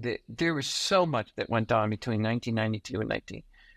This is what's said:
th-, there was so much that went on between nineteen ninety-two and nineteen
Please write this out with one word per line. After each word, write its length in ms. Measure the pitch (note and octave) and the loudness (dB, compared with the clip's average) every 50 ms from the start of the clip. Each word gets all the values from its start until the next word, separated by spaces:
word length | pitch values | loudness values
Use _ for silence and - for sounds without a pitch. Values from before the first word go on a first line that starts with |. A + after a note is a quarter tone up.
th-, 220 | A2 A#2+ - - - | -4 -4 -4 -4 -8
there 280 | - A2+ - E3 E3+ D#3+ | -10 -4 -2 0 0 0
was 100 | C#3+ C3 | 0 -2
so 380 | - - - - - G3+ F#3 F3 | -4 -4 -4 0 4 4 4 4
much 300 | D#3+ C#3 A2+ G#2 - - | 4 2 0 -2 -2 -6
that 140 | A2 G#2+ - | -6 -2 0
went 200 | A#2 A2+ A2 - | 0 0 2 4
on 200 | A#2 A2 G#2+ G#2+ | 4 2 4 2
between 300 | G#2+ - - B2 A2+ G#2+ A2 | -2 -2 -2 -2 0 0 0
nineteen 320 | A2 A#2 A#2+ - B2 A2+ | 0 0 -2 -2 -2 0
ninety-two 440 | A2 A2 A2 A2 G#2 - - - G#2+ | 0 0 0 -2 -4 -6 -6 -4 -4
and 100 | A2 G#2+ | -2 -2
nineteen 340 | G#2+ G#2+ - - - - - - - - - - - | -4 -4 -6 -8 -14 -14 -16 -18 -20 -20 -20 -20 -20